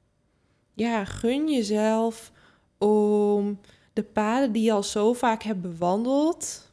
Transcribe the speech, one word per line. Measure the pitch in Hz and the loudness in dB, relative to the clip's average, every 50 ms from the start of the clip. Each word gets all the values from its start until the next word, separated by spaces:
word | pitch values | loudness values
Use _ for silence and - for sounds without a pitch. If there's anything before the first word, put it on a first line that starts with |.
| _ _ _ _ _ _ _ _ _ _ _ _ _ _ _ | _ _ _ _ _ _ _ _ _ _ _ _ _ _ _
ja, | - 220 233 233 220 196 | -4 -4 -2 -2 -2 -4
gun | - - - - 226 254 285 311 320 | -6 -8 -4 -2 0 0 0 0 0
jezelf | 294 254 214 196 214 214 214 220 220 220 226 226 220 - - - _ _ _ _ _ _ _ _ _ | 0 0 0 0 0 0 2 2 2 2 0 -2 -4 -6 -16 -18 _ _ _ _ _ _ _ _ _
om | _ 202 208 214 214 208 208 208 208 208 208 208 208 202 202 208 196 - - _ _ _ _ _ | _ 2 2 4 4 4 2 2 2 2 2 2 0 0 -2 -6 -8 -12 -20 _ _ _ _ _
de | 220 214 | -6 -6
paden | - - 214 214 214 226 262 277 269 | -2 -2 -2 0 0 2 0 0 0
die | 208 233 220 | 0 2 2
je | 226 | 2
al | 220 202 202 | 2 2 0
zo | - - 208 208 220 247 | -2 -2 2 2 2 2
vaak | 240 - 240 220 220 - | 2 0 0 0 0 -4
hebt | 208 220 185 | -6 -6 -4
bewandeld | 175 180 170 165 175 175 185 208 233 254 269 285 302 320 339 - - - - - - _ | -6 -8 -6 -2 0 0 0 0 0 2 2 2 2 2 0 -2 -8 -12 -12 -14 -16 _